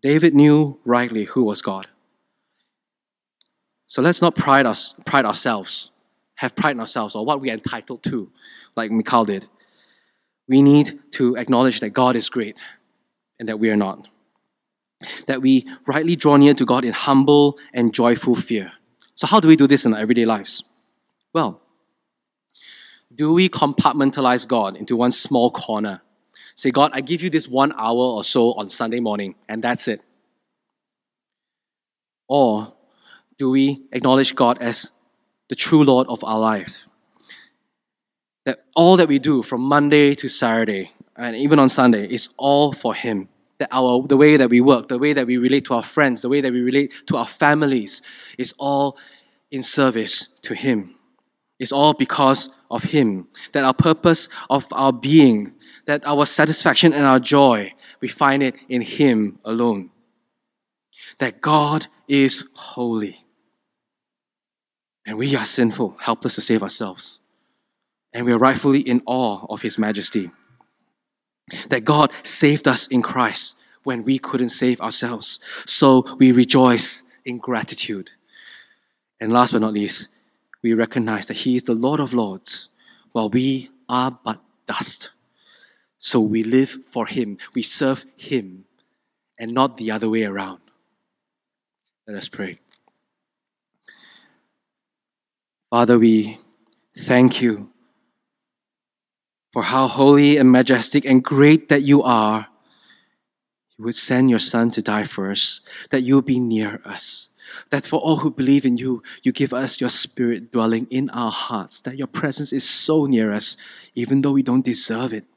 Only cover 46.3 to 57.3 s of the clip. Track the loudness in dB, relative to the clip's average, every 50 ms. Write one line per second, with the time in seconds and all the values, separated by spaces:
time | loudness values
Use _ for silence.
46.3 | -2 0 -2 -2 -2 -2 -2 0 0 0 -2 -2 -6 -16 _ -6 -4 -4 -4 -8
47.3 | -6 0 2 2 2 2 2 0 0 -2 -4 -6 -10 -10 _ -16 -20 -20 -20 -20
48.3 | -12 -10 -10 -10 -8 _ -6 -4 -2 0 -2 -2 -4 -8 -20 -20 _ _ _ _
49.3 | _ _ _ _ -12 -8 -6 -4 -2 0 0 0 0 -2 -2 0 0 0 0 -4
50.3 | _ _ -12 -10 -10 -4 -2 -2 -2 -2 -4 -8 -18 _ _ _ _ _ _ _
51.3 | _ _ _ _ _ _ -8 -4 0 4 4 4 4 2 -2 -4 0 2 2 2
52.3 | 2 2 -2 -6 -10 _ _ _ -10 -8 -6 -2 0 0 0 0 -2 -4 -10 _
53.3 | _ -20 -20 -8 _ -2 0 0 2 2 2 2 2 2 2 2 2 2 0 -2
54.3 | -6 -18 -6 -2 -2 -2 -2 -4 -6 -2 -2 -2 -2 -2 -2 4 6 8 8 8
55.3 | 6 2 -2 -8 -14 _ _ -20 -20 -18 _ -6 -6 -4 -2 -4 0 0 0 2
56.3 | 2 2 2 2 0 0 0 0 2 4 4 4 4 4 2 4 4 2 2 2